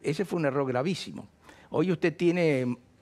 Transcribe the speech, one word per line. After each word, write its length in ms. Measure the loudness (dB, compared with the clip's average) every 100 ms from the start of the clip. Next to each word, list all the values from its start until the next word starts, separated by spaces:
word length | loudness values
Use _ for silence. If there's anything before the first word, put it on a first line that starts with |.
ese 220 | -6 -4
fue 140 | -2 -2
un 80 | 0
error 200 | 0 0
gravísimo. 600 | 0 -2 -4 -6 -12 -16 _ -20 -20 -6
Hoy 200 | 0 0
usted 260 | 2 0 2
tiene 600 | 2 4 4 2 0 -4 -10 _